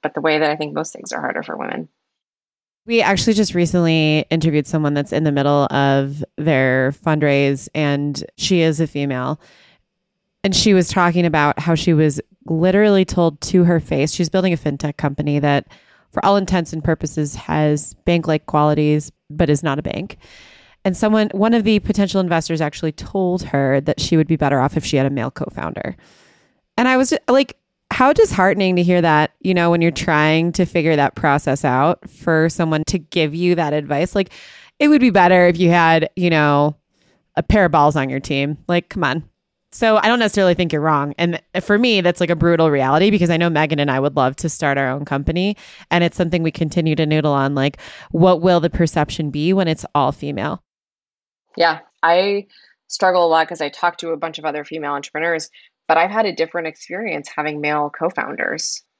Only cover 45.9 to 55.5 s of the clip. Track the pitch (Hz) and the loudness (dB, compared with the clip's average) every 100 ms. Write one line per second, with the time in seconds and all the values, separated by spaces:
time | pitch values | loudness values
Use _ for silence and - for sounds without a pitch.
45.9 | 170 170 - 170 170 165 - 156 175 160 | 0 0 0 -2 0 -2 -2 -2 0 0
46.9 | 151 156 156 151 139 135 139 139 - - | 0 0 0 0 0 0 0 -2 -4 -20
47.9 | - - 160 185 175 180 175 156 - 165 | -20 -8 2 4 4 4 2 0 0 0
48.9 | - 151 - 151 143 160 190 170 156 - | 0 -2 -4 -6 -2 0 0 0 -4 -4
49.9 | 147 135 - 143 135 135 175 _ _ _ | -2 -2 -4 -8 -6 -6 -8 _ _ _
50.9 | _ _ _ _ _ _ - 170 156 _ | _ _ _ _ _ _ 0 0 0 _
51.9 | _ 165 175 196 202 202 _ _ _ _ | _ 2 2 2 -4 -8 _ _ _ _
52.9 | - 185 180 170 160 160 170 147 - 175 | -2 0 2 2 2 0 -6 -8 -4 -4
53.9 | 170 165 160 160 156 156 147 143 156 147 | -4 -8 -6 -8 -8 -8 -8 -10 -10 -8
54.9 | 143 143 151 170 165 - | -8 -8 -6 -4 -4 -8